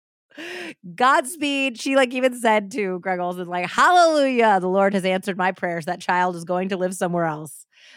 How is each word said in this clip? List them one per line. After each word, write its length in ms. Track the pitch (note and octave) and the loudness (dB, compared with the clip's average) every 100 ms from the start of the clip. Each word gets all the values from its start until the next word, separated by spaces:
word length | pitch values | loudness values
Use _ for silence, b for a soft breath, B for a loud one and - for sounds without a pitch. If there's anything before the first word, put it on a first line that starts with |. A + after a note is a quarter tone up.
| _ _ _ C#4+ F4 F4+ E4+ - F3+ | _ _ _ -16 -14 -12 -14 -16 -16
Godspeed." 840 | E3+ B3+ D#4+ B3+ E4+ D4 C#4 C4+ A3 | 0 2 2 -2 -6 -4 -2 -2 -4
She, 160 | C4+ C4+ | 0 2
like, 160 | B3+ | 2
even 240 | B3+ C4 B3 | 0 -2 0
said 320 | A3+ G#3+ G3 | 2 2 0
to 260 | A3+ F#3+ F3+ | -4 -4 -4
Greg 200 | F#3+ F3+ | -4 -2
Olsen, 280 | F3+ F3+ F3 | -4 -6 -6
like, 220 | F3+ F3 | -4 -2
"Hallelujah, 880 | - D#4 F4+ E4 D4+ C4+ B3 A3 F#3+ | 2 6 6 6 4 2 4 4 4
the 80 | F#3 | 2
Lord 260 | F#3+ G3 | 2 2
has 100 | G3 | 2
answered 320 | F#3 F#3 G3+ F#3 | 0 -2 -2 -2
my 160 | F#3 | -2
prayers. 340 | F#3+ F3+ E3+ D#3+ | -2 -4 -4 -6
That 140 | F3+ | -6
child 360 | - F3+ F3+ F3 | 0 2 0 -2
is 80 | |
going 240 | E3+ F3+ F#3+ | -4 -2 -2
to 60 | F#3 | -2
live 180 | F#3 | -4
somewhere 300 | F#3+ F3+ F3 | -2 -2 0
else." 420 | E3 D3+ D#3 - - B B | -2 -4 -12 -18 -20 B B